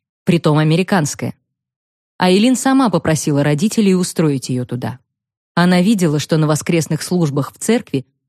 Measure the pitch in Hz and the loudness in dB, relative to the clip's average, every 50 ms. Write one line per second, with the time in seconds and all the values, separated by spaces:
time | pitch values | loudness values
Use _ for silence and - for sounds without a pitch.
0 | _ _ _ _ _ - 170 165 - 170 151 151 156 156 160 170 190 - 208 185 | _ _ _ _ _ 0 0 2 2 2 2 2 2 2 2 0 0 0 0 0
1 | 151 147 - - - 123 - _ _ _ _ _ _ _ _ _ _ _ _ _ | 0 -2 -4 -8 -8 -10 -10 _ _ _ _ _ _ _ _ _ _ _ _ _
2 | _ _ _ - - 180 180 202 214 254 262 226 - 269 269 269 269 220 175 165 | _ _ _ -2 0 2 2 4 4 2 2 2 0 2 2 2 2 2 0 -2
3 | - - 160 143 - 160 147 139 143 147 147 147 175 214 - - 214 196 185 180 | 0 0 -2 -2 0 -2 0 0 0 0 0 0 0 -2 0 0 2 2 2 2
4 | 180 - - - 160 151 143 131 - - 131 123 123 - 123 120 120 113 123 - | 0 -2 -2 -2 0 0 0 -2 -4 -4 -6 -6 -6 -6 -8 -8 -8 -8 -10 -12
5 | _ _ _ _ _ _ _ _ _ _ - - 175 180 180 180 180 208 233 190 | _ _ _ _ _ _ _ _ _ _ -2 0 2 4 4 4 4 2 2 2
6 | 180 160 147 151 - - 170 156 156 151 151 143 - - 170 165 151 - 165 147 | 2 0 0 0 -2 0 0 0 2 2 0 -2 -2 -2 -2 -2 0 -2 -4 -6
7 | - - 185 180 165 147 131 - 160 - - - - - 226 247 - - - 135 | -4 -2 -2 0 0 0 -2 -2 -4 -6 -8 -8 -2 -2 -2 -2 -2 -4 -6 -6
8 | 127 _ _ _ _ | -6 _ _ _ _